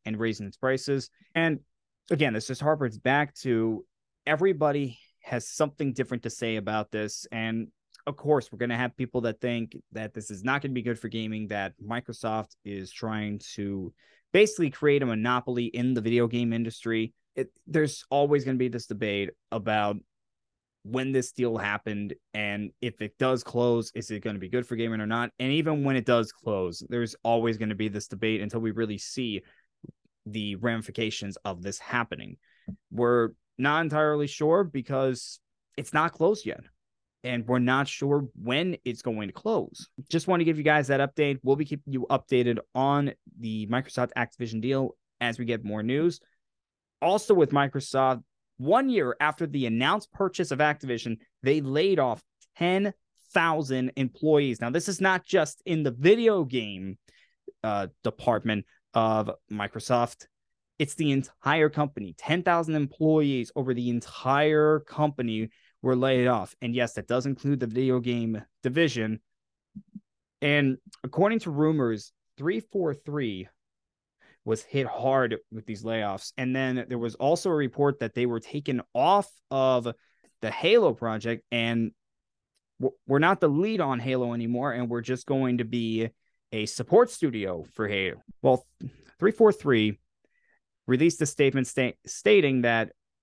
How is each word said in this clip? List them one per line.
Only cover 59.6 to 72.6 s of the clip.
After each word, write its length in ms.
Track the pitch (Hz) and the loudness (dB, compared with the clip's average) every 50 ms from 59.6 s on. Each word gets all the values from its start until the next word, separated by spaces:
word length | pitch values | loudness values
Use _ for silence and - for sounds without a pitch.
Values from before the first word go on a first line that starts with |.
| 101 101 - 110 - - 123 120 120 117 - - - - _ _ _ _ _ _ _ _ _ - | -6 -6 -6 -8 -2 0 2 2 2 0 -2 -8 -20 -20 _ _ _ _ _ _ _ _ _ -4
It's 180 | 156 147 - | -4 -4 -2
the 160 | - 160 147 | 0 0 2
entire 580 | 139 135 131 - - _ - 139 151 160 156 151 | 2 2 0 -4 -8 _ 0 0 4 4 4 4
company. 440 | - 151 147 139 139 - 104 92 80 - | 4 0 -2 -2 -4 -6 -10 -10 -12 -10
Ten 260 | - - 160 180 180 | -4 -2 -2 0 2
thousand 320 | 185 170 170 165 160 156 | 2 2 2 2 0 0
employees 760 | 151 143 135 - - 160 156 156 156 151 143 135 127 117 - - | 0 0 -2 -2 0 2 4 6 6 4 4 2 0 -2 -4 -4
over 180 | 143 131 131 123 | -4 -2 0 0
the 160 | 123 123 120 | 0 0 0
entire 920 | 120 120 - - - - - 127 139 143 151 151 156 151 151 151 156 151 | 0 -2 -2 -6 -10 -6 0 2 2 4 4 4 4 6 6 6 4 2
company 680 | 147 - - 151 151 151 143 139 123 117 110 110 113 110 - _ _ _ _ _ | 0 -4 -2 0 0 0 0 -2 -2 -2 -2 -2 -4 -4 -8 _ _ _ _ _
were 140 | - 127 131 | 0 2 2
laid 320 | 123 131 135 131 127 123 127 | 4 4 4 4 4 4 4
off. 280 | 123 107 92 - - - | 2 2 -2 -6 -10 -8
And 140 | 127 117 117 | -6 -4 0
yes, 180 | 123 120 113 - | 0 0 -2 -2
that 140 | 110 98 - | -6 -4 -2
does 180 | 120 127 127 | 0 0 0
include 340 | 139 135 - - 139 143 131 | -2 -4 -2 0 0 0 0
the 80 | 123 113 | 0 -2
video 320 | 110 127 135 131 127 123 | -2 0 2 2 2 2
game 440 | 120 123 120 120 117 113 110 107 - - _ _ | 2 0 -2 0 -2 -2 -4 -6 -8 -12 _ _
division. 580 | - 131 127 160 170 151 120 120 110 110 110 107 - _ _ _ _ _ _ _ _ _ _ 202 - _ - - - _ _ _ _ _ _ _ | -6 -2 2 2 2 2 2 0 -2 -2 -4 -6 -8 _ _ _ _ _ _ _ _ _ _ -20 -20 _ -20 -20 -20 _ _ _ _ _ _ _
And 360 | 143 143 147 147 143 135 131 - _ - - - - | 0 2 4 4 4 2 0 -2 _ -14 -16 -14 -12
according 360 | 127 - 160 190 208 226 220 | -6 0 2 2 2 2 0
to 120 | - 175 | -2 -2
rumors, 600 | 147 143 156 160 160 151 131 117 110 104 - - - _ _ _ _ - | 0 2 2 2 2 2 0 0 -2 -4 -6 -12 -20 _ _ _ _ -6
three 220 | 135 170 202 | -4 -4 -2
four 340 | 226 | -4